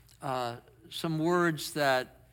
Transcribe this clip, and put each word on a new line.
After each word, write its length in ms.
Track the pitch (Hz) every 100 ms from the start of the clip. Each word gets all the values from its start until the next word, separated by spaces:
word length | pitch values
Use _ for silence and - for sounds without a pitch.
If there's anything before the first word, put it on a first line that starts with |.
| - -
uh, 360 | 143 127 120 120 - - -
some 280 | - 165 156
words 560 | 165 175 170 147 -
that, 420 | 151 139 131 120 - -